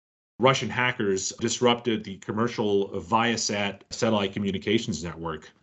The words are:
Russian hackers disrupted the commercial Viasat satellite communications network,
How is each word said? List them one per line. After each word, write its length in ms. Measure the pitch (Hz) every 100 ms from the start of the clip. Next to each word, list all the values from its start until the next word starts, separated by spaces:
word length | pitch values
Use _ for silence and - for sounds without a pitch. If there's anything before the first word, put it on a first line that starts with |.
| _ _ _ -
Russian 280 | 127 131 117
hackers 640 | 113 123 123 101 95 - -
disrupted 600 | 117 - 120 117 120 107
the 140 | 104 95
commercial 720 | - 107 120 120 104 101 98
Viasat 880 | 98 85 110 120 110 - 101 101 98 -
satellite 420 | - 113 107 98
communications 720 | 101 98 95 104 110 - 80
network, 460 | 85 80 82 78 - _